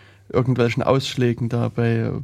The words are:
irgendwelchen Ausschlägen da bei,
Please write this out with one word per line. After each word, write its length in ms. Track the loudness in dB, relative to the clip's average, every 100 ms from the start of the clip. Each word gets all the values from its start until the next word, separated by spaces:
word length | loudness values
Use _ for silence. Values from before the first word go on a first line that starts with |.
| -20 -20 -4
irgendwelchen 540 | 0 2 2 2 0
Ausschlägen 640 | 2 2 0 0 0 0 -2
da 200 | -2 -2
bei, 420 | 0 0 0 -2 -6